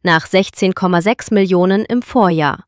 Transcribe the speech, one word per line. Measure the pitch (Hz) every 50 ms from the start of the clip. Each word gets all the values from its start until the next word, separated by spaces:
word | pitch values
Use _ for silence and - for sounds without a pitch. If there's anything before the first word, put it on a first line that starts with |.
nach | - 180 165 160 -
sechzehn | - - 185 196 - - - 202 185 180
Komma | - 190 180 180 170
sechs | 165 208 247 - - -
Millionen | 226 202 196 180 185 175 180 190 190 202 220
im | - 233 247
Vorjahr. | - - - 254 208 180 170 160 151 143 - - -